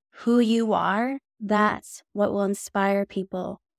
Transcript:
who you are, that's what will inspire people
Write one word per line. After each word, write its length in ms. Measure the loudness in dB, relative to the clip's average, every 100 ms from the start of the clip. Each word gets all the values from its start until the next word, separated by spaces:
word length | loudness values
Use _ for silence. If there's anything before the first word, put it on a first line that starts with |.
| _
who 300 | -6 2 4
you 340 | 4 2 2
are, 460 | 0 0 0 -2 -6 -12 _
that's 640 | 0 2 2 0 -10 -20 _
what 180 | -2 0
will 120 | 0
inspire 640 | -2 -2 -4 -2 0 0 -2
people 560 | -6 -8 -8 -8 -12 _